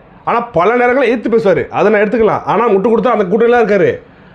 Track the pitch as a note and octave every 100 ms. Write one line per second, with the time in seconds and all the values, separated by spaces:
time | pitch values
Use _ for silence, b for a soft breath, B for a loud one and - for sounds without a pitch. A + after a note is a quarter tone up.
0 | - - - A3+ A#3 E3 F#3 B3 B3 B3+
1 | A3+ A#3+ A#3 A3+ F#3+ D3 G#2+ B2 G3 G#3+
2 | G#3 A#3 G#3+ C#3 - F3+ A#3 G3 A3+ A3
3 | B3 G#3+ F#3 G#3+ A#3 A#3+ G#3 G3+ D3 -
4 | - B B